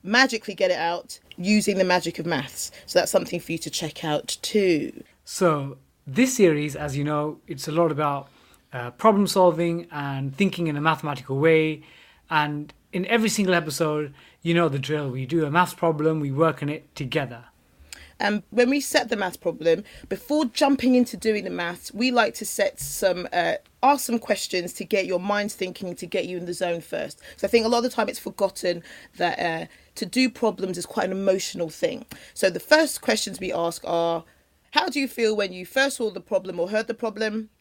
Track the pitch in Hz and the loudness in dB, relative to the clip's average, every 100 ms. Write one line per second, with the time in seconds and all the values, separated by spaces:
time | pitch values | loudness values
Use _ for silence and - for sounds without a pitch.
0 | 185 233 262 220 - 185 185 175 170 175 | 4 4 4 2 -6 0 2 2 0 -2
1 | - - _ - 180 214 208 190 185 180 | -8 -18 _ -6 4 4 4 2 4 4
2 | 165 - 170 151 139 - - - - 185 | 2 -6 -2 -2 -4 -8 -10 -12 -2 0
3 | - 190 175 175 - 165 160 - 156 - | 2 0 0 -8 -6 -8 -6 -6 -8 -6
4 | 160 151 - - - 214 190 156 - - | -2 -2 -2 -8 -2 2 4 2 0 -10
5 | - _ - - 180 147 139 139 _ _ | -20 _ -14 0 2 2 -4 -12 _ _
6 | - 131 262 - 180 151 147 147 147 135 | -6 2 2 6 6 6 -2 -6 -4 -2
7 | 147 151 151 - - 143 - 156 170 147 | 0 0 -2 -6 -12 -10 -4 2 2 2
8 | 147 143 139 _ _ _ _ 127 120 - | 0 -2 -8 _ _ _ _ -10 -10 4
9 | 220 202 196 196 180 160 170 170 - 147 | 4 6 4 6 6 6 0 -2 -6 -8
10 | 143 135 139 135 196 175 165 147 156 151 | -6 -4 -6 0 0 2 -2 2 0 0
11 | 151 143 - 135 160 160 156 147 - - | -4 -8 -4 2 6 6 4 -4 -14 -20
12 | - _ _ 156 147 147 147 - _ 185 | -20 _ _ 0 0 -4 -10 -18 _ -6
13 | 190 233 220 - 185 175 156 139 160 151 | 0 2 2 2 2 2 0 -2 0 0
14 | 147 - - _ 165 170 165 139 135 151 | -6 -12 -20 _ 0 2 2 0 -2 -4
15 | 143 127 127 165 147 160 180 - 170 151 | -4 -6 -2 0 2 2 2 2 0 2
16 | 156 156 143 135 160 147 143 151 _ - | 0 0 -2 2 2 2 -6 -6 _ -10
17 | 135 160 131 117 - _ _ _ - - | -4 -4 -4 -10 -18 _ _ _ -20 -20
18 | - _ 202 208 - 214 247 285 - 294 | -20 _ -2 -2 -2 2 2 2 2 0
19 | 240 220 190 - 180 156 160 165 - - | 0 -4 -4 -4 -6 0 2 2 -2 -20
20 | - 190 - 302 262 - 285 269 262 254 | -10 -10 -2 0 0 2 2 4 4 4
21 | 240 196 220 208 190 175 170 175 - 202 | 4 0 -2 0 -4 -6 -6 -8 -12 -2
22 | 254 247 214 - 220 - 196 - 139 - | 2 2 2 -2 -8 -2 -2 -2 -10 -2
23 | 190 175 175 180 165 160 _ _ 262 285 | 0 0 -2 -2 0 -2 _ _ 2 2
24 | - 226 - 202 - 180 175 - 185 196 | 0 -4 0 -2 -2 -4 -4 -10 -2 -2
25 | 185 180 190 202 208 - 185 180 185 170 | 0 -2 0 -2 -2 -6 -8 -6 -10 -10
26 | 175 190 180 180 175 175 175 170 - 160 | -6 -6 -4 -8 -8 -4 -4 -4 -6 -8
27 | 143 - - - 196 233 226 240 240 - | -8 -12 -20 -6 2 4 4 2 2 0
28 | 208 - - - 196 - 185 170 - - | -2 -4 -10 -2 -2 0 -4 -4 -8 -20
29 | - - 175 - 175 160 160 - _ - | -20 -2 -2 0 -2 -4 -8 -16 _ -10
30 | 190 247 262 - 220 185 185 175 - - | -2 2 2 2 -2 0 -4 -4 -6 -4
31 | 185 190 196 190 - 185 165 - 175 - | -2 0 2 2 -2 -6 -6 -2 -4 -4
32 | - - - - 190 180 - 302 302 - | -14 -20 -18 -2 0 0 4 4 6 -2
33 | - 220 208 190 180 170 170 170 - 170 | -2 -2 -2 -8 -6 -2 -4 -4 -2 0
34 | 170 165 - _ _ _ _ 302 370 285 | 0 -2 -8 _ _ _ _ -2 -2 -4
35 | 269 - 220 214 196 185 180 262 277 - | -6 -2 0 0 -4 -6 -6 0 0 -2
36 | 220 180 - 196 190 170 180 214 226 220 | -6 -6 -4 -4 -4 -4 -2 -2 -4 -6
37 | 226 208 220 220 214 _ | -6 -4 -4 -4 -10 _